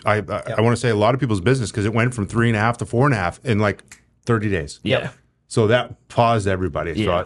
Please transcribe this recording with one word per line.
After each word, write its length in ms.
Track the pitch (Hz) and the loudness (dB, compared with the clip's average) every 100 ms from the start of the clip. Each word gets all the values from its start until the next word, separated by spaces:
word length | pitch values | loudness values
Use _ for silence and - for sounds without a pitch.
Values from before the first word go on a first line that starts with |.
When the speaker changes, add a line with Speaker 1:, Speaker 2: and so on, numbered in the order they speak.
| - | 0
Speaker 1:
I, 100 | 107 | 0
I, 20 | |
Speaker 2:
Yep. 360 | 101 101 - 107 | -2 -6 -4 0
Speaker 1:
I 40 | |
wanna 160 | 110 120 | 2 2
say 120 | 127 | 0
a 60 | 104 | 2
lot 180 | 107 | 2
of 60 | 135 | 2
people's 220 | 135 104 | 0 0
business, 300 | 90 135 101 | 2 0 -2
'cause 140 | - 104 | -2 -2
it 80 | |
went 220 | 113 117 117 | 2 0 0
from 100 | 98 | -4
three 200 | 110 117 | 0 2
and 100 | 110 | 2
a 20 | |
half 180 | 110 120 | 0 -2
to 60 | 107 | -4
four 200 | 117 143 | 0 2
and 80 | |
a 40 | 123 | 2
half 220 | 87 - | -2 -4
in, 160 | - 104 | -2 0
like, 240 | 104 95 - - _ _ - | 0 -2 -10 -20 _ _ -2
thirty 240 | 113 104 | 0 0
days. 300 | 92 73 - | -2 -4 -8
Speaker 3:
Yeah. 160 | - 123 | -2 -2
Speaker 2:
Yep. 120 | - - _ _ - | -2 -12 _ _ -6
Speaker 1:
So 200 | - 107 | 0 2
that 400 | 120 - - - | 2 0 -10 -6
paused 380 | - 117 117 98 | 0 2 2 0
everybody. 460 | 92 92 76 80 82 | -2 -2 -4 -6 -4
So 60 | |
Speaker 3:
Yeah. 220 | 104 87 | -2 -2